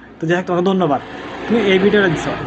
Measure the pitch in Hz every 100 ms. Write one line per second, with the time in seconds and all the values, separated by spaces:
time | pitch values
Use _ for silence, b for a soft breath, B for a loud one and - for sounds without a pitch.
0 | B - 160 175 180 175 180 190 170 135
1 | - - - - - 226 202 190 196 208
2 | 190 156 139 120